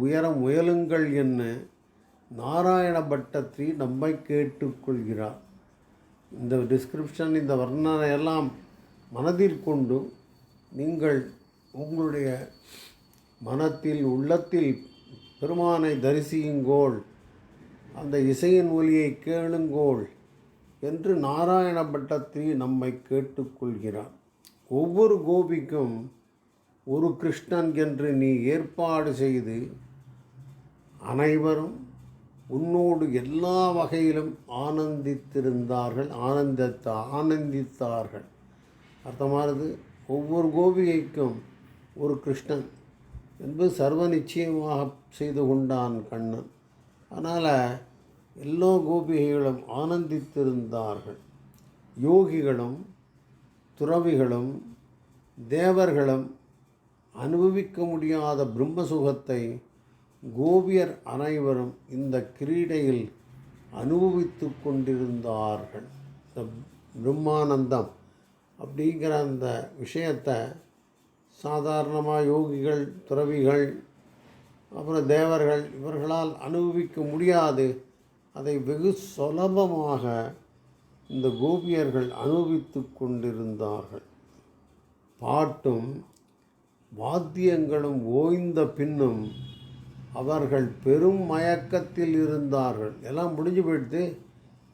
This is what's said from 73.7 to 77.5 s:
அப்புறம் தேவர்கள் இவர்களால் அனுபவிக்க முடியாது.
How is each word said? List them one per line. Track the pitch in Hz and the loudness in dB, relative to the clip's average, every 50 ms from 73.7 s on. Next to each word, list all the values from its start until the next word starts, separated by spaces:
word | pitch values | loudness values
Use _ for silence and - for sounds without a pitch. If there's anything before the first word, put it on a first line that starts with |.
| - - - - _ _ _ - _ _ _ - - - - _ - _ _ _ - | -2 -8 -14 -18 _ _ _ -20 _ _ _ -20 -20 -20 -20 _ -20 _ _ _ -14
அப்புறம் | - 147 151 160 160 139 131 147 | -10 -6 -2 0 0 2 4 4
தேவர்கள் | 156 160 165 165 156 151 147 147 147 147 147 - 135 | 4 4 4 4 2 4 2 2 0 -2 -6 -10 -10
இவர்களால் | 135 156 156 147 147 156 160 165 165 156 151 - - | -8 -6 -6 -4 -4 -2 -2 0 -2 -2 -4 -6 -8
அனுபவிக்க | 139 165 175 175 175 170 175 170 170 - 160 151 147 151 | -4 -2 0 0 0 0 -2 -4 -4 -4 -6 -6 -4 -2
முடியாது. | 156 175 180 175 170 160 151 | 0 2 4 4 4 4 4